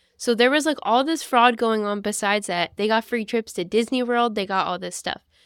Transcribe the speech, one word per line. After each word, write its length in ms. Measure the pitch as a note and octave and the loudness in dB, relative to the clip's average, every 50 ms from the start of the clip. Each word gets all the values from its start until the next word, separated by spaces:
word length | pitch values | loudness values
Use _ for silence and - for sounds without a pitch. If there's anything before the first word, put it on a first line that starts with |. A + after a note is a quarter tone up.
| _ _ _ | _ _ _
So 180 | - - - A#3+ | -4 -2 0 2
there 160 | G#3 A#3+ B3+ | 4 4 4
was, 140 | C#4 D4+ C#4 | 4 2 2
like, 140 | D#4 D4 - - | 0 -2 -2 0
all 200 | - A#3 B3+ C4+ | 2 2 2 2
this 220 | D4+ E4 D#4 - | 2 0 -4 -2
fraud 320 | - - A#3+ A#3 B3 A#3+ | 0 2 4 4 4 4
going 280 | A#3+ A#3+ A3+ A3 G#3+ G#3 | 2 0 0 0 0 0
on 160 | G#3 G#3 G#3 | -2 -4 -4
besides 460 | G3+ G#3+ G#3+ - A3 G3+ G3+ G#3+ G3+ | -4 -4 -4 -2 -2 0 0 -2 -2
that. 300 | - F3+ F3 F3 - - | -4 -4 -2 -4 -4 -4
They 100 | - G3+ | -2 0
got 180 | G#3+ A3 A3 A3 | 0 0 0 0
free 200 | - B3 A#3+ A3 | -2 -4 -6 -4
trips 280 | G3 - A#3 A3 - - | -2 -4 -4 -4 -4 -6
to 100 | - F3 | -6 -4
Disney 380 | F3 - G#3+ A#3 A3 C4 B3+ B3 | 0 0 0 0 0 0 -2 0
World. 320 | A#3+ A#3+ A#3+ A#3+ A#3+ G#3+ | 0 0 0 0 0 0
They 100 | A3 G3 | -4 -4
got 200 | F#3 G3 F#3+ E3 | -2 -2 -2 -2
all 120 | F3 F3+ F3+ | -2 -4 -6
this 180 | F#3 F3+ F3+ | -8 -10 -12
stuff. 260 | - - - - - _ _ _ _ _ | -10 -8 -8 -8 -8 _ _ _ _ _